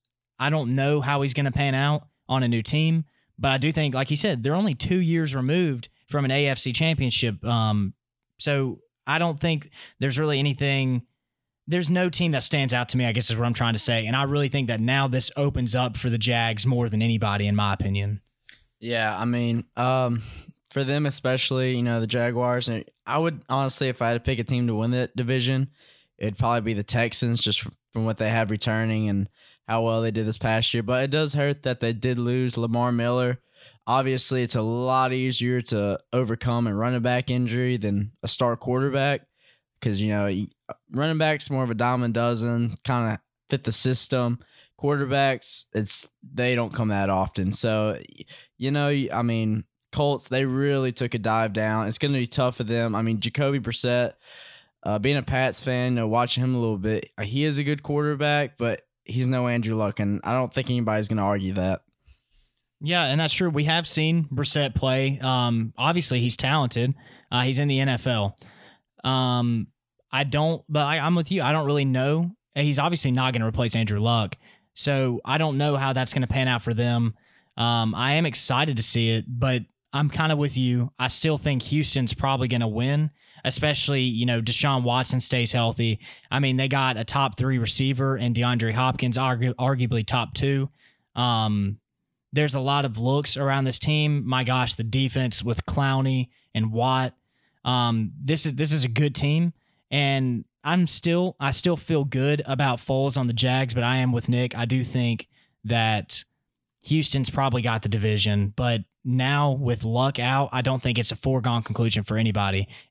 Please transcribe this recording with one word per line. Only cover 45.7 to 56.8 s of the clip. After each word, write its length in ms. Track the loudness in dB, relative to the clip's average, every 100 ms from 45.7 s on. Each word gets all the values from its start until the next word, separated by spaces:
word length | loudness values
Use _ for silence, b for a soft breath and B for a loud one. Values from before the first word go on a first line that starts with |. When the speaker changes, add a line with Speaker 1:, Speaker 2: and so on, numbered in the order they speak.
Speaker 2:
it's, 340 | -4 -2 -2 -2 _
they 320 | -14 -2 0
don't 200 | 0 0
come 160 | -2 0
that 200 | 0 2
often. 440 | 2 0 -2 -2
So 440 | 0 0 0 0 -4 -10 -18 -20 B B -8
you 140 | -4
know, 160 | 0 0
y-, 220 | 0 0
I 100 | -2
mean, 420 | 0 0 0 -2 -6 _ -10
Colts, 360 | -2 0 0 -2
they 180 | -2 0
really 460 | 0 0 0 0
took 220 | -2 -4
a 60 | -2
dive 340 | 0 2 0
down. 340 | 0 0 0 -2
It's 100 | -2
gonna 200 | 0 0
be 100 | -2
tough 300 | 0 0 0
for 60 |
them. 320 | -2 0 0 0
I 60 |
mean, 180 | 0 0
Jacoby 400 | -2 0 0 0
Brissett, 540 | -2 -2 0 2 0 -4 B B B B B _
uh, 160 | -4 0
being 180 | 0 0
a 60 |
Pats 380 | 0 0 0 0
fan, 320 | -2 0 0
you 20 | 0
know, 100 | 0
watching 360 | 2 0 0
him 100 | 0
a 60 | 0
little 180 | 0
bit, 320 | 0